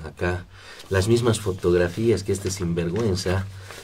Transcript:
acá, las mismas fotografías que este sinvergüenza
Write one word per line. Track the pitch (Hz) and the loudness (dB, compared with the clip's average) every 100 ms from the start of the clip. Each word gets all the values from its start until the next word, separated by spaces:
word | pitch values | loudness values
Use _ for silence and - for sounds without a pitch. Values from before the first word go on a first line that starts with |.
| 78 | -10
acá, | - 90 90 - - - - - | -4 -2 -2 -8 -20 -20 -18 -2
las | 95 101 | 0 4
mismas | 117 127 135 | 4 4 2
fotografías | 98 92 87 87 87 110 113 95 | 0 0 2 4 2 2 2 2
que | 98 | 0
este | 95 95 | -2 -2
sinvergüenza | - 85 85 85 98 113 90 92 95 95 - - - | -4 -2 0 -2 0 0 0 0 -2 -2 -10 -16 -16